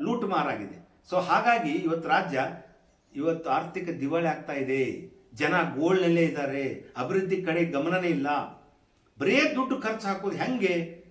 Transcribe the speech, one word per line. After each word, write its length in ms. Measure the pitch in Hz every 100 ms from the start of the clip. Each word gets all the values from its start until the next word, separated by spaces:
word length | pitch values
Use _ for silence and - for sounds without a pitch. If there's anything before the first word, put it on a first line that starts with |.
ಲೂಟ್ 240 | 180 240 196
ಮಾರಾಗಿದೆ. 800 | 170 147 113 98 - - _ -
So 80 | 185
ಹಾಗಾಗಿ 500 | 170 190 233 233 156
ಇವತ್ತು 380 | 160 165 165 151
ರಾಜ್ಯ 380 | 165 180 165 139 - - - _ _ _ 135
ಇವತ್ತು 340 | 160 165 151
ಆರ್ಥಿಕ 400 | 147 170 185 170
ದಿವಾಳಿ 380 | 135 139 165 165
ಆಗ್ತಾ 260 | - -
ಇದೆ. 600 | 139 131 135 120 90 - - _
ಜನ 280 | 117 151 180
ಗೋಳ್ನಲ್ಲೇ 600 | 160 127 165 190 170 170
ಇದ್ದಾರೆ, 640 | 160 143 139 139 135 - - 120
ಅಭಿವೃದ್ಧಿ 440 | 131 190 185 185
ಕಡೆ 240 | - 170 165
ಗಮನನೇ 420 | 139 165 185 175
ಇಲ್ಲ. 200 | 143 139 143 - - - _ _ _ _ -
ಬರೇ 220 | 165 262 302 254
ದುಡ್ಡು 260 | 262 -
ಖರ್ಚು 260 | 214 214 196
ಹಾಕೋದು 280 | 190 196 165
ಹೆಂಗೆ, 680 | - 254 190 175 165 - -